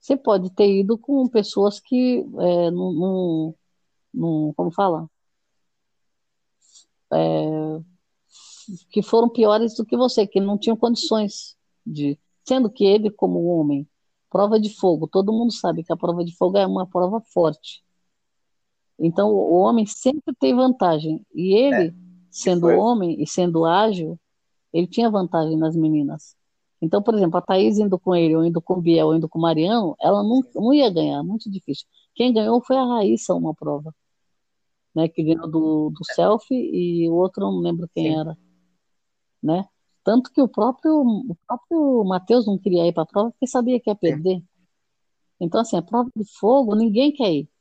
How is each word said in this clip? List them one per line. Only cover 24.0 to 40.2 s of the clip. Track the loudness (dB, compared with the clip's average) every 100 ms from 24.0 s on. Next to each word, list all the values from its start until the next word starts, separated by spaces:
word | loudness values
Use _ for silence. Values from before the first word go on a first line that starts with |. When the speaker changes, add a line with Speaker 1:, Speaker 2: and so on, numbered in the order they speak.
| -6 -10 _ _ _ _ _
Speaker 1:
ele | -4 -2
tinha | 0 0
vantagem | 0 -2 0 0 0
nas | 0 0
meninas. | 0 0 -2 -6 -16 _ _ _ _ _
Então, | -2 0
por | 0 2
exemplo, | 2 0
a |
Thaís | 0 2 2 2
indo | 0 0
com | 0 2
ele, | 2 2
ou | 2
indo | -2
com | -4 -2
o |
Biel, | 2 4 4
ou | 0
indo | -2
com | -2
o |
Mariano, | 0 0 0 0 -2 -2
ela | 0 0
não, | 2 0 -2 -2
não | 2
ia | 4 4
ganhar, | 2 -2 -2
muito | -4 -6 -8
difícil. | -12 -8 -10 -12 _ _ -2
Quem | 0
ganhou | 2 2 0
foi | 2 0
a | 0
Raíssa, | 0 2 0 0
uma | -2 -2
prova, | -6 -6 -8 -8 -20 _ _ _ _ _ _ _ _ _ -4
né, | -4
que | -2
ganhou | -2 -2 -2
do, | -2 0 0 -2
do | -6 -8 0
selfie, | 2 2 -2 -4
e | -4 -4 -2 0 0
o |
outro | 2 0 -2
eu | -4
não | -2
lembro | -2 -4 -6
quem | -4 -2
Speaker 2:
Sim. | -2
Speaker 1:
era, | -4 -10 _ _ _ _ _ _ _ _ _ _
né? | -4 -2 -4 _ _ _ 0
Tanto | 0